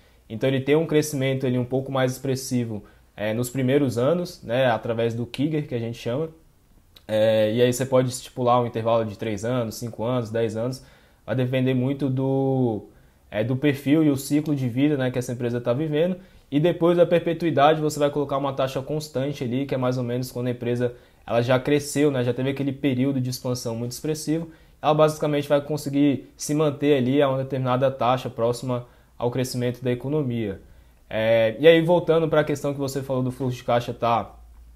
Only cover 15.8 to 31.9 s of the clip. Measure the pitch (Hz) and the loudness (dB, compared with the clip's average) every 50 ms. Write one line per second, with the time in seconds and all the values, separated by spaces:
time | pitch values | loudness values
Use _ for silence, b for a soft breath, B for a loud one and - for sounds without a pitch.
15.8 | 160 160 147 147 170 180 185 185 B B B B B B - 143 151 175 165 170 | 0 -2 0 0 0 0 0 -4 B B B B B B 0 2 2 2 2 4
16.8 | 160 170 175 175 170 160 175 170 165 170 165 156 175 165 139 135 139 151 160 156 | 4 4 6 6 6 6 4 2 2 0 -2 -2 0 0 2 6 6 6 6 4
17.8 | 151 151 151 147 147 143 143 147 139 135 143 139 143 135 131 135 135 131 - 139 | 2 -2 0 0 0 0 0 0 -2 -2 -2 -2 -2 -2 -2 -2 -2 -2 -2 -4
18.8 | 127 - 147 156 151 - - 127 135 143 143 - 139 117 120 131 139 139 143 131 | -6 -6 -6 -6 -6 -6 -6 -4 -4 -4 -4 -6 -4 -4 -2 -2 -2 -2 -2 -2
19.8 | 127 127 127 127 123 117 120 127 127 127 - 123 123 127 120 123 120 117 123 120 | 0 0 0 -2 -2 -4 -4 -4 -4 -6 -6 -6 -4 -4 -4 -4 -2 -2 -2 0
20.8 | 123 120 123 B B B B B B - 107 117 123 120 127 127 127 147 147 147 | 0 -2 -4 B B B B B B -4 -2 0 2 2 2 2 2 2 0 0
21.8 | 143 - - 139 147 151 135 127 123 123 120 127 131 135 139 135 139 139 131 135 | 0 -2 -2 0 2 2 2 0 0 -2 -2 -2 -2 -2 -2 -2 -2 -4 -4 -2
22.8 | - 139 127 123 131 139 135 131 127 127 123 - - 127 123 123 - 120 113 113 | -2 0 0 2 0 0 0 -2 -2 -4 -6 -6 -6 -6 -6 -4 -4 -6 -6 -6
23.8 | 120 120 123 - - 151 156 151 - 147 156 165 165 160 B B B B B B | -6 -8 -8 -8 -6 -6 -6 -6 -4 -4 -4 -4 -4 -8 B B B B B B
24.8 | - 147 151 156 156 156 156 - 160 151 147 143 143 - 151 143 143 - 151 147 | 0 2 4 6 4 4 4 0 -2 -2 0 0 0 2 0 0 0 0 -6 -6
25.8 | - 147 135 139 143 147 131 127 - - - - - - 147 151 160 147 135 127 | -4 -2 0 2 4 4 2 0 -4 -10 -16 -10 -6 -2 0 2 2 0 0 0
26.8 | 143 143 147 135 120 123 131 143 143 135 131 135 131 131 143 131 131 127 123 127 | 2 4 4 4 4 2 2 2 2 2 2 0 -2 -4 -4 -4 0 0 0 2
27.8 | 139 131 135 - - 120 127 127 - 123 - - 113 120 120 - - 127 123 120 | 2 0 0 2 2 2 2 2 0 -4 -4 0 0 0 0 -2 -4 -4 -4 -4
28.8 | 123 b b b b b b b 120 123 - 127 127 123 - 123 120 123 123 - | -6 b b b b b b b -4 -4 -2 -2 -4 -4 -2 -2 -2 -2 -4 -4
29.8 | 127 123 123 123 - 135 147 156 143 123 120 117 110 101 95 95 b b b b | -2 -4 -4 -2 -4 -4 -2 -2 -2 -2 -2 -4 -4 -4 -6 -8 b b b b
30.8 | b b b b b - - 110 110 113 117 113 113 110 113 - 143 165 165 165 | b b b b b -8 -4 -2 2 2 4 4 4 2 2 4 6 8 8 8
31.8 | 160 165 | 6 4